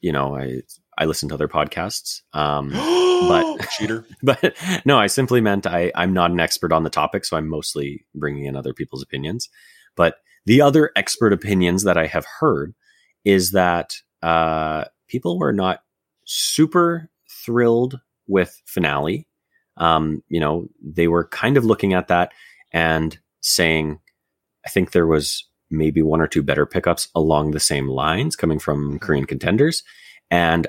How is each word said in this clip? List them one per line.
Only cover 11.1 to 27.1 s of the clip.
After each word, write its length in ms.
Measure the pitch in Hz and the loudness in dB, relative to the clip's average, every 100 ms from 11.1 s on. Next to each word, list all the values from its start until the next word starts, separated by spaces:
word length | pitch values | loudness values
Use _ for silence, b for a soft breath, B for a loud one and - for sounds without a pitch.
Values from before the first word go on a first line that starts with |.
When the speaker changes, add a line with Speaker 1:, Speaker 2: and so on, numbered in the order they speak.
| - 113 | 0 2
Speaker 1:
opinions 520 | 98 104 95 87 92 | 2 0 2 2 2
that 140 | 98 82 | 2 2
I 100 | 80 | 0
have 180 | 85 - - | -2 -6 -2
heard 340 | 156 78 73 - _ _ _ _ | -2 0 -4 -12 _ _ _ _
is 280 | 101 98 90 | 2 2 4
that, 460 | 95 90 87 - - - _ | 2 2 0 -4 -12 -16 _
uh, 600 | 82 82 80 80 78 78 - _ _ | 0 2 2 0 -2 -4 -6 _ _
people 300 | 131 87 175 | -6 -4 -2
were 160 | 151 | 0
not 300 | 101 92 90 _ _ _ _ - | 0 0 -2 _ _ _ _ -12
super 840 | - - - 160 180 170 170 160 _ _ | -6 -4 0 2 2 0 -2 -8 _ _
thrilled 680 | - - 117 120 117 127 131 - _ - | -16 -2 2 4 4 0 -4 -18 _ -2
with 320 | 98 87 - - | 0 0 -4 -8
Finale. 600 | - 80 71 76 117 - _ _ _ _ - | -2 0 0 -2 -4 -8 _ _ _ _ -2
Um, 460 | 85 80 78 76 - | 2 2 0 -4 -4
you 120 | 85 | -2
know, 280 | 76 82 - _ | 0 -2 -6 _
they 240 | 73 80 85 | -10 0 2
were 180 | 85 82 | 2 -2
kind 280 | - 113 139 | -4 0 2
of 100 | 113 | 2
looking 280 | 107 101 | 2 2
at 140 | 92 - | 0 2
that 240 | 87 87 b b b _ | 2 0 b b b _
and 460 | 82 82 80 80 - _ _ | 0 2 2 0 -6 _ _
saying, 580 | - - 82 80 78 73 _ _ _ _ _ _ - | -4 0 2 2 -2 -6 _ _ _ _ _ _ -4
"I 40 | |
think 220 | 98 87 | -2 2
there 160 | 87 82 | 2 4
was 380 | 78 71 - - _ _ | 2 0 -6 -12 _ _
maybe 300 | 78 78 73 | -2 0 2
one 180 | 78 80 | 2 2
or 80 | 78 | 0
two 160 | 82 | 0
better 220 | 71 73 71 | 0 0 0
pickups 420 | 90 87 82 - | -2 -2 -2 -4